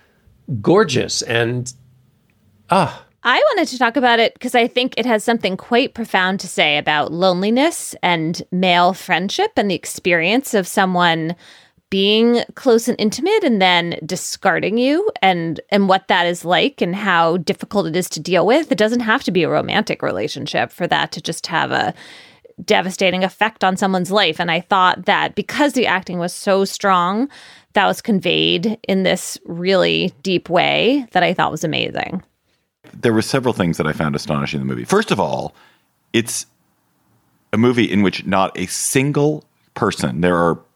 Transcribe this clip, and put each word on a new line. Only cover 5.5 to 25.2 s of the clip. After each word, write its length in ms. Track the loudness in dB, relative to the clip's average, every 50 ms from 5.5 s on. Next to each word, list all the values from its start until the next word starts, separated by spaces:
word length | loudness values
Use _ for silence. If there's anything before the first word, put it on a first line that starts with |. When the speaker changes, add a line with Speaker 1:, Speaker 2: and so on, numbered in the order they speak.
| -4
Speaker 2:
quite 380 | -6 -4 0 0 2 2 0 -2
profound 460 | -8 -6 -2 0 0 0 0 -2 -4
to 80 | -6 -4
say 280 | -2 0 2 2 2
about 360 | 0 0 0 0 0 0 -2
loneliness 840 | -2 0 2 2 2 2 0 0 2 2 2 0 0 -4 -10 -12 -8 -4
and 400 | -2 0 0 0 0 -2 -4 -6 -8 -6
male 420 | -2 0 2 4 4 4 4 4
friendship 600 | 2 -2 -4 -2 -2 -2 -2 -2 -2 -2 -2 -2 0
and 140 | -2 0 0
the 60 | -2
experience 760 | -4 -6 -10 -10 -6 -2 0 2 2 2 2 0 0 0 0 -2
of 120 | -2 -2
someone 680 | 0 0 0 0 2 2 2 2 2 2 0 -2 -4 -6 -8 -14 -20 -20 -20 -20 _ _ _ _ -4
being 540 | -2 0 2 2 4 4 4 4 2 2 0 -4 -8
close 340 | -2 2 4 4 4 4 0
and 100 | -2 0
intimate 460 | -2 -2 -2 -2 0 0 0 2 2
and 180 | 2 2 4
then 360 | 4 4 4 2 0 -2 -4 -8 -8
discarding 720 | -8 -8 -8 -8 -8 -8 -2 0 0 0 0 0 0 0 2
you 300 | 2 2 2 2 0 -2 -2 0
and, 400 | 2 2 2 0 -2 -4 -6 -8 -4 -2
and 200 | 0 2 4 4
what 200 | 2 2 2 2
that 180 | 2 2 2
is 160 | 0 -2 -2 -2
like 360 | 0 2 2 2 0 0 -2
and 160 | -4 -2 -2
how 400 | -2 -2 0 2 4 4 2 2
difficult 500 | 0 -2 -4 -4 -6 -6 -6 -2 -2 -2
it 80 | -2 -2
is 140 | -4 -4 -4
to 100 | -6 -10
deal 280 | -4 0 2 2 4
with. 260 | 4 2 2 2 0
It 60 | 0 0
doesn't 220 | 0 0 0 0
have 220 | 0 0 0 0 0
to 60 | -2
be 120 | 0 0
a 60 | 0 0
romantic 540 | 0 -2 -2 0 -2 -2 -2 -2 -4 -4
relationship 720 | -4 -4 -4 -4 -6 -6 -8 -8 -8 -6 -4 -4 -4 -4
for 140 | -4 -6 -4
that 260 | -2 -2 -2 -2 -4
to 80 | -6 -8
just 260 | -8 -8 -8 -10 -8 -4
have 220 | -2 -2 -2 0
a 220 | -2 -2 -2 -2 -6 -8 -14 -20 -20 -20 -20 -20 -20 _ -20 -20 _ -8 -2
devastating 580 | 0 0 0 0 -2 -2 0 0 0 0 0
effect 400 | -2 -2 -2 -2 -2 -2 -2 0
on 140 | 0 0 0
someone's 340 | 0 0 0 0 0 -2 0
life. 300 | 0 2 2 0 0 -2
And 100 | -2 -2
I 100 | -2 -2
thought 440 | -2 0 2 4 4 2 2 0 0
that 300 | 0 0 0